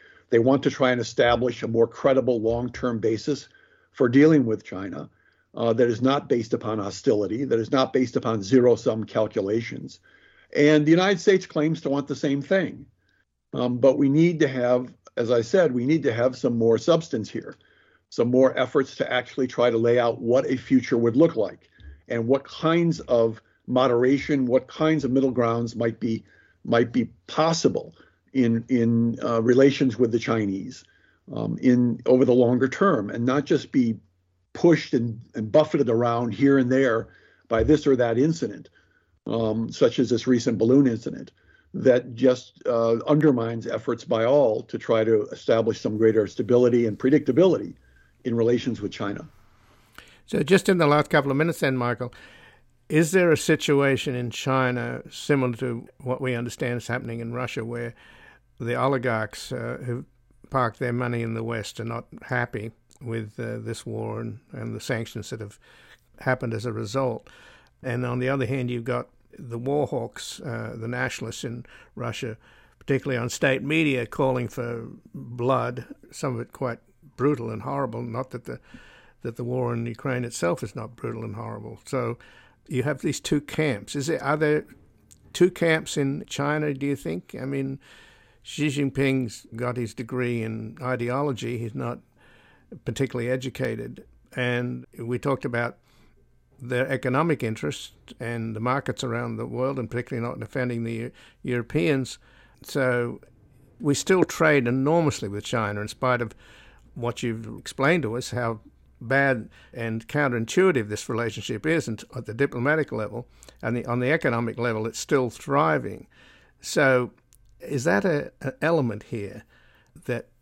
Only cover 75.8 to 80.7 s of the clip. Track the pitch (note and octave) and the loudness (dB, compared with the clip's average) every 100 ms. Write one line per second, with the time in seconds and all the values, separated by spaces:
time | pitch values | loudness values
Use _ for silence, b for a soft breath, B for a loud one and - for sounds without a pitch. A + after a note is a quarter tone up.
75.8 | - - - - C#3 A#2 A#2+ - B2+ A#2+ | -14 -20 -20 -8 -6 -6 -8 -6 -6 -6
76.8 | _ _ - - B2+ A#2+ A2+ A2 B2 C#3 | _ _ -20 0 0 0 -4 -8 -6 -6
77.8 | B2+ A#2 A#2+ A#2 C3+ A#2+ - B2 B B | -6 -6 -8 -8 -8 -10 -12 -14 B B
78.8 | B B B B B2 A#2 A#2+ B2+ A#2+ A#2 | B B B B -12 -8 -6 -4 -2 -4
79.8 | A#2 A2+ C#3 B2+ A#2+ - E3+ E3+ A#2+ | -6 -6 -6 -4 -6 -4 -4 -4 -6